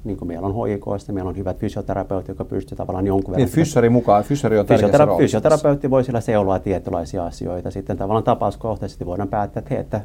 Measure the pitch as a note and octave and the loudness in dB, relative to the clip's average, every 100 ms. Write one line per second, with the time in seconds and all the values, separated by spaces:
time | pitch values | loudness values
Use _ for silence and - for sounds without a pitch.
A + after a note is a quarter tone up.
0 | A2+ F#2+ F2 E2+ G2 G2+ A2+ G2+ G#2 G2+ | -8 -8 -6 -6 -4 -2 -2 -2 -4 -6
1 | - G2+ F#2 F2 F#2 F#2 G#2+ G#2 G2 G2 | -4 -6 -4 -4 -6 -4 -4 -4 -4 -4
2 | F#2 F#2+ - F#2+ F#2 G2+ - - F2+ F#2 | -2 -4 -6 -10 -6 -6 -6 -8 -6 -2
3 | G2 G2 G2 F#2 B2+ D#3 E3 B2+ A#2 A#2+ | 2 0 0 0 0 2 2 4 4 4
4 | A#2 G#2 G#2 C#3+ A#2 G#2+ G2+ A#2 G#2 C#3 | 4 4 4 -2 2 2 2 4 4 6
5 | D3 F#2 C3 A2 D#3 D3+ D3+ C#3+ C#3 C3 | 6 6 4 4 4 4 4 2 2 2
6 | B2 A#2 A2 G#2+ F#2+ F#2 G2+ F2+ F2 F2+ | 2 -2 2 2 4 2 0 -2 -2 -4
7 | D#2+ G2 E2+ - F#2 F2+ F#2+ F#2+ G2 G2 | -4 -4 -6 -6 -6 -6 -6 -8 -6 -4
8 | G2 A2 G#2 A#2 G#2+ - A2+ G#2 G2 - | 0 0 2 2 0 -2 -6 -6 -6 -8
9 | F2 F2+ G2+ G#2+ G2+ A#2+ - A#2+ - G#2+ | -8 -4 -4 -2 -4 -6 -6 -6 -4 -6